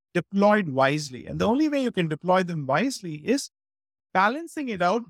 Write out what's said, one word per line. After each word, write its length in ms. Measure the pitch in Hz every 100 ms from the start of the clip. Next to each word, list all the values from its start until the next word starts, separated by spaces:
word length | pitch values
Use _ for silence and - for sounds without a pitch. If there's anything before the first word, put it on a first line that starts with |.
| _
deployed 540 | 175 - 196 202 208 165
wisely. 600 | 131 135 151 147 127 -
And 120 | 156
the 80 | 190
only 220 | 262 311
way 120 | 285
you 100 | 247
can 180 | - 165
deploy 340 | 156 175 185
them 220 | 180 165 131
wisely 500 | 147 262 - 180 151
is 260 | 151 269 - _ _ _ _ _ _
balancing 540 | 185 202 285 339 311 262
it 140 | 190
out 220 | 175 233